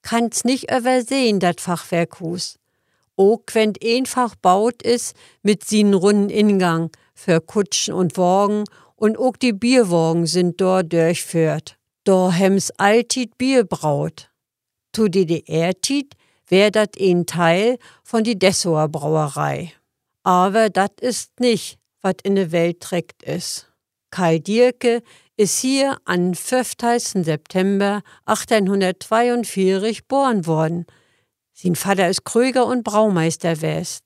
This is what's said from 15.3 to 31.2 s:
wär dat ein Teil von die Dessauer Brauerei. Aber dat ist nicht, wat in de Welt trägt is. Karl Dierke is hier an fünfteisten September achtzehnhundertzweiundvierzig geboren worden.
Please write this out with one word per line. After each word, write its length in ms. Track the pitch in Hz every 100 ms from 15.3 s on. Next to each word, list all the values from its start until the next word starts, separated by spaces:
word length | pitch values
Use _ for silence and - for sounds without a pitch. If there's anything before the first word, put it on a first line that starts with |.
| 165 - 160 170 185 - 277 277 - _ _ _
wär 240 | 185 208
dat 240 | 214 208 -
ein 280 | 190 175
Teil 520 | 170 170 165 175 220 247 - _
von 180 | - 226
die 160 | 220 202
Dessauer 480 | 202 - 180 156 156
Brauerei. 840 | 151 143 160 151 147 147 139 170 _ _ _ _ _ -
Aber 440 | 180 190 208 220
dat 300 | 185 196 _
ist 380 | 247 220 - _
nicht, 380 | 247 220 - - _ _
wat 220 | 190 185
in 100 | 196
de 180 | 196 175
Welt 280 | 170 170 170
trägt 420 | - 175 - _
is. 460 | - 180 - - _ _ _ _ _
Karl 300 | - 175 160
Dierke 640 | 190 220 247 247 240 233 _ - _
is 240 | - 202 -
hier 380 | 262 277 269 -
an 280 | - 180 180
fünfteisten 920 | 175 - 254 240 - 233 240 - 190
September 800 | 165 151 _ 185 190 202 202 208 - _
achtzehnhundertzweiundvierzig 1700 | - 214 - 220 190 196 185 185 - 220 247 240 226 196 190 190 214 214
geboren 480 | _ 277 269 214 160
worden. 400 | 156 160 170 165 _ _ _